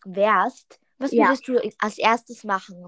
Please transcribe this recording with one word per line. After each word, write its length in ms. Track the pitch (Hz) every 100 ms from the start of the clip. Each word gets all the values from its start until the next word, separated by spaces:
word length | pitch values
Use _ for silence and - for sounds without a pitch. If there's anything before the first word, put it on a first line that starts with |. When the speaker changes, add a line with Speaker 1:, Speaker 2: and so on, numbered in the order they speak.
Speaker 1:
wärst, 760 | 196 185 208 196 220 - _ - _ -
was 120 | 262
Speaker 2:
Ja. 120 | 233 196
Speaker 1:
würdest 200 | 262 -
du 100 | 240 214 -
als 160 | 214 -
erstes 460 | 220 240 - 233
machen, 400 | 214 190 - 180